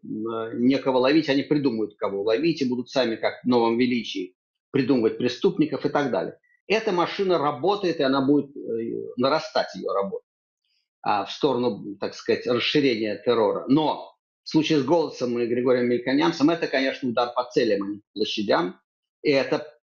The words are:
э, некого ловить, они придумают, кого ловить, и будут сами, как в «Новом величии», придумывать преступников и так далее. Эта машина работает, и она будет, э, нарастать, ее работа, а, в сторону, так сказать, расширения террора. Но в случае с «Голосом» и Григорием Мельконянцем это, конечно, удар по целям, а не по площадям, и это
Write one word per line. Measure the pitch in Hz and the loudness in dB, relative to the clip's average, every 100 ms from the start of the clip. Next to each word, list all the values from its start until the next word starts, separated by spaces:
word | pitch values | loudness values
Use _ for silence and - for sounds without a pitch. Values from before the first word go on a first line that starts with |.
э, | - 110 113 113 113 117 | -12 -8 -6 -6 -6 0
некого | 123 135 139 127 | 2 2 2 2
ловить, | 131 160 143 | 4 4 4
они | 139 | 0
придумают, | 135 147 135 113 104 - | 2 0 2 0 -4 -4
кого | 104 98 | -4 -2
ловить, | 107 117 165 151 | 0 2 0 0
и | 131 | -2
будут | 123 123 | -2 -2
сами, | 135 120 110 | -2 0 -2
как | 107 - | -4 -4
в | 120 | 2
«Новом | 123 113 117 | 4 4 2
величии», | 123 123 107 95 90 _ _ _ _ | 2 0 -4 -8 -8 _ _ _ _
придумывать | 139 127 131 110 - | 0 2 2 2 0
преступников | 123 - 196 170 147 135 - | -4 0 0 2 0 0 -2
и | |
так | 147 139 | 0 0
далее. | 101 80 - _ _ - | -2 -4 -10 _ _ -2
Эта | 214 220 | -2 0
машина | 180 170 - 190 170 | 0 -2 -2 0 2
работает, | 143 131 170 202 180 156 | 0 0 -2 0 -2 0
и | |
она | 135 135 135 | 2 2 4
будет, | 143 139 - | 2 0 -8
э, | 120 113 117 113 110 120 | -8 -6 -6 -6 -8 -2
нарастать, | 131 156 - 120 - - | 0 0 -2 -4 -4 -6
ее | 95 | -4
работа, | 95 - - - _ _ _ _ _ _ _ | -2 -4 -6 -12 _ _ _ _ _ _ _
а, | 104 104 95 | -2 -2 -4
в | |
сторону, | - 143 123 120 98 104 - | -2 0 2 0 -4 -10 -10
так | 117 - | -10 -6
сказать, | - 110 117 | -2 -2 0
расширения | 120 - 151 139 110 110 98 | 0 2 2 2 0 -2 -2
террора. | 123 113 101 95 117 | 0 2 2 0 2
Но | 147 147 98 - _ _ _ | 2 2 -2 -8 _ _ _
в | - | -2
случае | 156 151 156 | 0 2 2
с | |
«Голосом» | 127 170 143 - 123 120 | 2 2 0 -4 -4 -2
и | 120 | 0
Григорием | 120 127 123 123 | 0 2 2 2
Мельконянцем | 123 131 139 165 165 147 | 0 0 2 2 2 0
это, | 170 151 | 0 -2
конечно, | 135 135 131 127 | 0 -2 -2 -4
удар | 113 120 - | -2 -2 -2
по | |
целям, | 123 147 117 101 | -2 0 2 0
а | 98 | -2
не | 104 | -10
по | - 101 | -12 -6
площадям, | 107 110 104 143 180 - _ _ _ _ | -4 -4 0 0 0 -8 _ _ _ _
и | 151 | 0
это | 135 127 151 - - | 2 2 -2 -4 -16